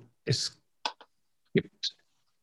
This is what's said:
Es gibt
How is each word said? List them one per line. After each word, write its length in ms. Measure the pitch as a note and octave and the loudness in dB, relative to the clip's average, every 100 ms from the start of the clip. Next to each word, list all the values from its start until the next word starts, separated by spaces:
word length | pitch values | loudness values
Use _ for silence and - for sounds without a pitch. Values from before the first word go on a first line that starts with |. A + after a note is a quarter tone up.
| - _ | -2 _
Es 340 | - B2 - - _ _ - - - _ _ _ _ | 0 0 0 -6 _ _ -6 -6 -18 _ _ _ _
gibt 420 | - - _ - - _ _ _ _ | 0 0 _ -8 -8 _ _ _ _